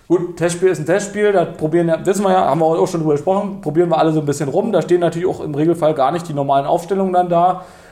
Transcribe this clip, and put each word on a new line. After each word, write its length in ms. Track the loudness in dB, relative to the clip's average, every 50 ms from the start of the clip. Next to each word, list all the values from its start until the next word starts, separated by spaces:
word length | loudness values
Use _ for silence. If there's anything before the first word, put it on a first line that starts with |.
| _ 0
Gut, 280 | 0 0 0 -4 -4
Testspiel 320 | -2 -2 -2 0 2 0 0
ist 100 | 0 0
ein 80 | 0
Testspiel, 440 | 0 0 0 -2 -4 -2 0 2 2
da 140 | 4 2 2
probieren 420 | 0 -4 -6 -4 0 0 2 2
ja, 160 | 2 0 0 0
wissen 200 | 0 0 2 2
wir 80 | 2
ja, 160 | 2 2 2
haben 120 | 2 2 2
wir 40 | 2
auch 220 | 2 2 2 0
schon 140 | 0 0 -2
drüber 120 | 0 0 0
gesprochen, 480 | 0 0 0 -2 -2 -2 -6 -10 -8
probieren 280 | -8 -2 0 0 2 2
wir 80 | 2 2
alle 120 | 2 2
so 100 | 2 0
ein 40 | 0
bisschen 240 | -2 -4 -2 -4 -2
rum. 220 | -2 -2 -2 0
Da 100 | 0 -2
stehen 200 | 2 2 2 2
natürlich 260 | 2 0 -2 -2 -4
auch 120 | -4 -4 -4
im 140 | -8 -6 -4
Regelfall 400 | 0 0 0 0 2 0 0 2
gar 180 | 2 0 0
nicht 160 | 0 -2 -6
die 60 | -6 -4
normalen 320 | -4 -2 0 0 0 2
Aufstellungen 480 | 0 -2 -2 -2 -2 -2 -2 0 0 0
dann 160 | 0 0 2
da. 340 | 2 2 2 2 0 -2 -8 -16 -20 -20 -20 -12